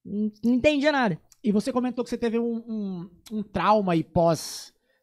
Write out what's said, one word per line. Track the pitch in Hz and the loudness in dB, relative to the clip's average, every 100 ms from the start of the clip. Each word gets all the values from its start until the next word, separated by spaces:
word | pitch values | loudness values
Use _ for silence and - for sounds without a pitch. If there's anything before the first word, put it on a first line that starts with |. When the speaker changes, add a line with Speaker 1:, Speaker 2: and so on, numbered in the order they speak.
| - | -12
Speaker 1:
não, | 202 214 - | -6 -6 -4
não | 226 | 0
entendia | 254 294 294 294 | 2 2 2 2
nada. | 285 233 156 _ _ | 2 0 -2 _ _
Speaker 2:
E | 220 | 0
você | 202 262 | 0 0
comentou | 247 247 240 | -2 -2 -4
que | 240 | -6
você | 240 | -4
teve | 233 226 | -2 -2
um, | 233 233 233 | -2 -4 -6
um, | 220 196 180 180 - - | -8 -6 -8 -12 -18 -10
um | 214 | -8
trauma | 202 190 180 214 190 | -6 -2 2 2 4
aí | 170 | 0
pós | - 180 170 156 - - - _ _ _ | 0 2 4 2 -2 -14 -16 _ _ _